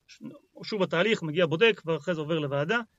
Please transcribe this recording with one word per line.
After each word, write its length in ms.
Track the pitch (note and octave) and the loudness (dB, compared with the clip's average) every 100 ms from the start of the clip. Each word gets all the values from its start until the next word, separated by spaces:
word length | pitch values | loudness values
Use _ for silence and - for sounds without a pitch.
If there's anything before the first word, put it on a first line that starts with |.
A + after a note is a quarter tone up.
| _ | _
ש-, 140 | - D3 - _ - | -18 -16 -16 _ -18
שוב 200 | F#3 G#3+ | -6 -2
התהליך, 400 | F3+ E3 G3+ G#3+ | 0 2 2 0
מגיע 240 | D#3+ D#3 E3+ | 0 0 0
בודק, 360 | E3 A3+ G#3+ | 4 4 2
ואחרי 300 | D#3+ D#3 D3 | -2 -4 -2
זה 60 | D#3+ | -4
עובר 180 | D3+ E3 | -2 -2
לוועדה, 420 | C#3+ C#3 D3+ A#3 A3+ | 0 0 0 -2 -4